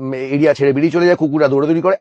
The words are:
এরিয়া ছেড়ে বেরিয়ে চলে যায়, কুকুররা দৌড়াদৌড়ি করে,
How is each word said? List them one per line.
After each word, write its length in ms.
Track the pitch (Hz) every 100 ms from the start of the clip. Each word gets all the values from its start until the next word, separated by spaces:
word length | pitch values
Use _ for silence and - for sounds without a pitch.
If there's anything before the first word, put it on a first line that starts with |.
| 131
এরিয়া 400 | 131 131 143 151
ছেড়ে 180 | 139 139
বেরিয়ে 200 | 135 160
চলে 140 | 170 175
যায়, 100 | 175
কুকুররা 320 | 156 151 143
দৌড়াদৌড়ি 340 | 139 147 165
করে, 140 | 180 190